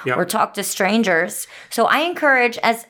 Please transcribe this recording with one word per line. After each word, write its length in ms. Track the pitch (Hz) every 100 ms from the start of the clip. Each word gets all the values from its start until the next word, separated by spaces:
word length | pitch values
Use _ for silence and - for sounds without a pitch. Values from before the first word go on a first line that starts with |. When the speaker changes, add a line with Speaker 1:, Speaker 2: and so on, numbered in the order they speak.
Speaker 1:
Yep. 120 | - 127
Speaker 2:
or 60 |
talk 300 | 175 214 208
to 80 | -
strangers. 840 | 196 - 190 214 208 165 180 - - - -
So 160 | - 226
I 140 | 240
encourage, 580 | 330 349 294 262 240 226
as, 260 | - 233 -